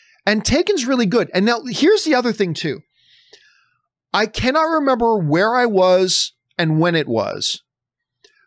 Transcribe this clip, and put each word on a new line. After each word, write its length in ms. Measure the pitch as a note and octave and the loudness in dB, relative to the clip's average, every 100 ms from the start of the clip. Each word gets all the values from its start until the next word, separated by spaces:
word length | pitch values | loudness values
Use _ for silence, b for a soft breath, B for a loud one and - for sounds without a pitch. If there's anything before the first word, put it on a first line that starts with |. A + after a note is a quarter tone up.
| b b - | b b -2
And 180 | G#3+ | -2
Taken's 420 | - C#4+ F4+ F#4+ A#3+ | 0 0 0 -2 -2
really 200 | C4 G#3+ | 0 0
good. 240 | A3+ F3 | 0 0
And 120 | F#3 G#3 | 0 0
now 160 | A#3 B3+ | 0 -4
here's 360 | - D#4+ G#4 | 0 2 2
the 120 | D#4 B3+ | 2 0
other 180 | A#3+ | 0
thing 200 | - F#3+ | -2 -4
too. 280 | D#3 D#3+ A#2+ - b b b b b b b b b b _ _ | -4 -8 -8 -14 b b b b b b b b b b _ _
I 140 | G3 A3 | -2 -2
cannot 360 | - A#3+ D4+ | -2 -2 0
remember 540 | D#4+ D#4+ C4+ B3 A#3 G#3+ | 0 0 0 0 0 0
where 380 | D#3 D#3 G#3+ B3 | 0 0 0 0
I 100 | A#3+ | 0
was 680 | G3 F#3 F#3 F#3 - - - _ - | 2 4 4 2 -2 -4 -10 _ -4
and 220 | E3 D#3 | 0 2
when 160 | E3+ E3 | 2 0
it 120 | C#3 | 0
was, 560 | A2+ G2 G2 - - - _ _ _ _ _ b b | -2 -2 -4 -6 -8 -12 _ _ _ _ _ b b